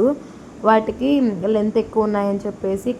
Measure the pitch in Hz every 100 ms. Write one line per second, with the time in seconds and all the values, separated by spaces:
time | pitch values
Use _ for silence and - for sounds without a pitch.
0 | 233 285 - - - - 220 220 220 208
1 | 262 285 247 190 190 214 208 220 220 220
2 | 214 208 202 202 208 202 190 190 247 240